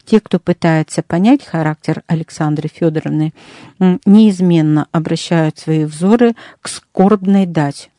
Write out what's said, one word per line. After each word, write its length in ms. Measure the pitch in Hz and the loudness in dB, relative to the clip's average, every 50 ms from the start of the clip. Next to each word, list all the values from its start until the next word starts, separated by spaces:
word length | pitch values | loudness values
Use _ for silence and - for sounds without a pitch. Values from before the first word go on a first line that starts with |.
| _ | _
Те, 140 | - 220 208 | 0 0 0
кто 200 | _ - - 175 | _ 0 -6 -4
пытается 640 | - 175 175 - - 165 160 156 160 _ - 170 | -2 -4 -4 -2 0 0 0 0 -2 _ -6 -8
понять 420 | - - 175 170 190 233 285 277 - | -6 -4 -4 0 2 2 2 2 0
характер 580 | - - 160 156 156 151 _ - - 156 - - | -6 -6 -4 -4 -4 -4 _ -6 -6 -6 -6 -4
Александры 640 | - 170 160 160 _ - - 160 151 151 147 151 151 | -6 -6 -6 -6 _ -8 -6 -4 -4 -2 -4 -6 -8
Фёдоровны, 640 | _ - 175 160 156 156 - 147 147 151 156 160 - - - - - - - - _ - | _ -2 -2 -2 -2 -2 -6 -4 -4 -4 -4 -4 -6 -12 -20 -20 -20 -20 -20 -20 _ -2
м, 220 | 185 185 180 - - | 0 0 0 0 2
неизменно 800 | 202 196 220 220 214 190 175 185 175 170 160 156 151 151 151 143 _ | 4 6 6 6 4 2 2 0 2 2 2 2 2 0 0 -2 _
обращают 680 | - 165 156 - 165 - - - 175 165 160 156 - - | -4 -4 -4 -2 -6 -6 -4 -2 0 0 0 0 -4 -6
свои 260 | - 160 156 156 156 | -6 -4 -2 -2 -2
взоры 500 | 156 151 151 180 196 226 240 240 233 226 - - - - _ | -4 -6 -4 0 2 2 4 2 0 0 -4 -14 -20 -20 _
к 80 | _ - | _ -16
скорбной 800 | - - _ _ - - 185 202 214 196 185 196 196 196 190 | -16 -16 _ _ -2 0 2 2 2 -2 -2 0 0 0 0
дате. 440 | 175 160 165 147 143 - - - _ _ | 0 -2 -4 -4 -4 -6 -10 -18 _ _